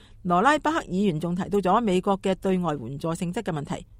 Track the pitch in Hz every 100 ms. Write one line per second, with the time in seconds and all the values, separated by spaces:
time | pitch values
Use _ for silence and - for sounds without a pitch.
0 | - - 180 175 254 302 302 320 - 180
1 | 208 156 170 180 160 202 180 214 220 180
2 | 202 190 190 185 190 185 170 147 117 143
3 | 165 170 175 185 190 151 147 - -